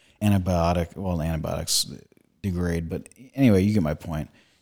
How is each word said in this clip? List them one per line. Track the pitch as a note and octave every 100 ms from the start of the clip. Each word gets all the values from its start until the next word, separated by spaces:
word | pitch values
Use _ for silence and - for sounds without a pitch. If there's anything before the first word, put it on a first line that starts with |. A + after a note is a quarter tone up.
| _ _
antibiotic, | G#2 G2+ F2+ F2 E2+ F2 E2 -
well, | F#2+ E2+
antibiotics | D#2+ D#2+ E2 D#2+ D#2+ - - - - _ _ _
degrade, | G2+ F2 F2 E2 E2
but | E2 - - B2+ -
anyway, | C3+ G2
you | G2+
get | G#2+
my | D2+
point. | - - D2+ C#2+ _ _ _